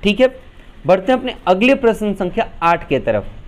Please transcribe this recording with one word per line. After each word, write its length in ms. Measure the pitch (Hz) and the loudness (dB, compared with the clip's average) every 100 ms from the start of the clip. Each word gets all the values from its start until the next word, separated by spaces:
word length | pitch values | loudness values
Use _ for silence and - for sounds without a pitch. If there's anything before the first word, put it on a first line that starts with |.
ठीक 180 | 208 208 | 0 2
है। 80 | 254 - - - - - 143 | 0 0 -20 -20 -20 -10 0
बढ़ते 260 | 185 185 | 0 2
हैं 60 | 254 | -2
अपने 160 | 254 - - | -2 -6 -2
अगले 280 | 185 247 | 2 4
प्रश्न 400 | 269 240 214 208 | 4 2 0 -4
संख्या 360 | 202 180 - - - | -4 -4 -4 -6 -2
आठ 260 | 170 170 - | 0 0 0
के 100 | 135 | -2
तरफ। 280 | - 107 95 - | 0 -2 -4 -16